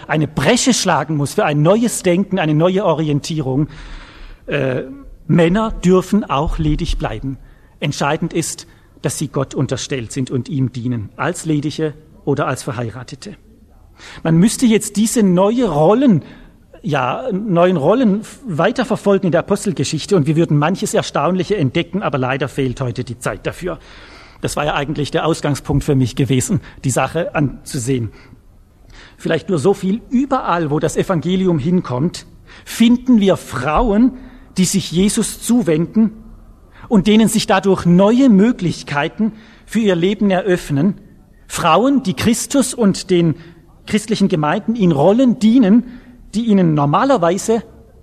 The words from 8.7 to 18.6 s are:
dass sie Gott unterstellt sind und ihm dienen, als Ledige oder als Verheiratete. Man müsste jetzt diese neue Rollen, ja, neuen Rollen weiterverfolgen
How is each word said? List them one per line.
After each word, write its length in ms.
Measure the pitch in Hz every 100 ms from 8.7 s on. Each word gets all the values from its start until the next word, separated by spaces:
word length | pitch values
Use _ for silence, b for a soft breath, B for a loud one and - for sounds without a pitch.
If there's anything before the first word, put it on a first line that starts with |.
| b b b
dass 160 | 151 -
sie 80 | 147
Gott 260 | 143 131
unterstellt 580 | 214 131 131 - 135 110
sind 200 | - 127
und 180 | 135 117
ihm 220 | 147 131
dienen, 380 | 123 117 120 98 -
als 300 | 139 175 160
Ledige 480 | 151 147 - 156 143 - -
oder 240 | - 135 160
als 160 | 131
Verheiratete. 720 | - 120 117 120 120 135 202 190 - - _ _ - - B B
Man 140 | 165 160
müsste 280 | 214 - 240
jetzt 300 | 214 - -
diese 280 | 220 247
neue 460 | 202 175 196 240 233
Rollen, 540 | 147 156 226 277 165 - B B B _ -
ja, 500 | 190 139 123 165 262
neuen 460 | 190 220 170 180 180
Rollen 440 | 139 233 240 196 - - 254
weiterverfolgen 800 | 156